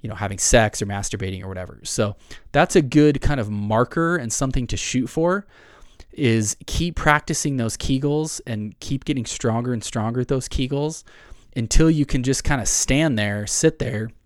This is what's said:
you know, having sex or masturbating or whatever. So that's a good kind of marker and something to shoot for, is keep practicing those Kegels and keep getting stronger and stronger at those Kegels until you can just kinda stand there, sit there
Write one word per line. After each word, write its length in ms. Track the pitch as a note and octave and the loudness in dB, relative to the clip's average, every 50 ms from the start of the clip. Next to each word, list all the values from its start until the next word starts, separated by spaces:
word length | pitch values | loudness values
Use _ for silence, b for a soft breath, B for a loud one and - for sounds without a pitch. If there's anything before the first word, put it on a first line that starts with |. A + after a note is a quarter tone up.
you 80 | - G#2+ | -10 -10
know, 60 | G#2+ | -8
having 220 | G2 G#2 G2 G2 | -6 -6 -6 -4
sex 440 | F#2 - - - A#2+ A2 G#2+ - - | -2 0 4 4 6 4 4 0 -4
or 40 | G#2+ | -6
masturbating 580 | G2+ G2+ G2+ G2 - - G2+ G2+ F#2+ F#2+ F#2 F#2+ | -6 -4 -6 -6 -6 -6 -6 -6 -6 -6 -8 -10
or 60 | F#2+ | -10
whatever. 320 | F#2+ F2+ F2+ - - - - | -10 -10 -12 -12 -14 -14 -10
So 320 | - - - A2 G2+ G#2 B B B B B B B - | -8 -2 0 0 -2 -2 B B B B B B B 2
that's 240 | C#3 E3 - - | 2 2 4 4
a 40 | F#3 | 2
good 380 | D3 B2 - D3 D3+ D3+ C#3+ - | 2 6 4 6 6 6 4 2
kind 220 | - - D3 C3+ | 0 0 0 0
of 80 | A2 G#2 | -2 -4
marker 680 | G#2+ G#2 G#2 G#2 A2 A2+ B2 - - F3 E3 E3 F3 | -4 -4 -2 0 2 2 2 2 0 -2 0 0 0
and 160 | E3+ B2 A2+ | -2 -2 -4
something 360 | - - C#3 C3 B2+ C#3+ B2 | -2 -2 -2 0 0 -2 -2
to 100 | - - | -2 -4
shoot 300 | G2 - - - B2 B2 | -4 -4 -2 -2 -2 -2
for, 380 | - - D#3+ D#3+ E3+ F3+ G3+ G3+ b b b b b b b b b b b b b - | -2 0 0 2 2 2 0 -2 b b b b b b b b b b b b b -6
is 440 | - D3+ A#2+ A2+ A2+ G#2+ G2 - - - | 0 2 4 4 4 2 0 -4 -6 -6
keep 300 | - - - D#3+ F3 D#3+ | -4 -2 0 0 0 -2
practicing 640 | - - D#3+ D3 D3+ - - D#3+ - - D3 C#3 | 0 2 2 2 2 2 -2 -4 -2 -2 -2 -2
those 200 | C3 A#2 A2+ - | -2 -2 -4 -4
Kegels 640 | - - - C#3 C3 C#3 C#3+ D3 D3+ D#3 D#3 - - - | -4 -2 0 0 2 2 0 0 0 -2 -4 -6 -10 -8
and 320 | - A#2 G#2+ G#2+ G#2+ - _ | -6 -6 -6 -6 -8 -10 _
keep 260 | - - C#3 C3+ - | -8 -6 -6 -4 -2
getting 200 | - D3+ C3+ A2+ | -4 -4 -4 -4
stronger 460 | - - - - A#2+ A2 A2+ A#2+ B2+ | -6 -8 -2 -2 0 0 0 -2 -2
and 120 | B2 A2+ - | -4 -4 -6
stronger 380 | - - A#2 G#2 A2+ A#2 B2+ | -6 -4 -4 -4 -2 -2 -2
at 80 | B2+ - | -2 0
those 180 | C#3+ C3 - | -2 -2 -2
Kegels 560 | - - - C3+ B2+ C#3+ C#3 D3 D#3 D#3+ - - b b b b b b b b b - | -4 -2 -2 -2 0 -2 -2 -2 -4 -6 -8 -16 b b b b b b b b b -6
until 360 | B2+ A#2 A2 - - D#3+ D#3+ | -6 -4 2 6 6 6 6
you 160 | D#3+ D3+ C#3+ | 6 4 2
can 160 | - - C3+ A#2+ | 0 0 0 2
just 200 | C3 C3+ - - | 0 0 0 0
kinda 220 | - D3 C3 G#2 | 0 0 0 0
stand 540 | - - - - - C3 C#3+ D#3+ D#3+ C3 A2 | -2 0 -2 0 2 2 2 4 2 2 2
there, 260 | G#2 G#2 G2+ G#2 G#2 | 0 0 -2 -4 -4
sit 320 | G2+ - - - D#3+ D#3 | -4 -2 2 2 2 2
there 320 | - C#3+ B2 A2+ G#2+ A2 A2 - - _ | 2 -4 -4 -4 -4 -6 -6 -10 -16 _